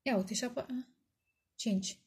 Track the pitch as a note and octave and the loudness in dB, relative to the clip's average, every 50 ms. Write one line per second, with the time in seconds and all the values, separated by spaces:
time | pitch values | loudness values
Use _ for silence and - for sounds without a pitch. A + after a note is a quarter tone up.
0 | _ C4+ B3 F#3+ F#3+ F#3+ G#3+ - B3+ B3 - - - - B3+ B3 B3+ _ _ _ | _ 2 2 2 2 0 -2 -2 -2 -2 -4 -6 -6 -4 -6 -6 -6 _ _ _
1 | _ _ _ _ _ _ _ _ _ _ _ - - A#3 G3 F#3+ F#3+ - - _ | _ _ _ _ _ _ _ _ _ _ _ -2 0 2 2 2 2 -2 -8 _
2 | _ | _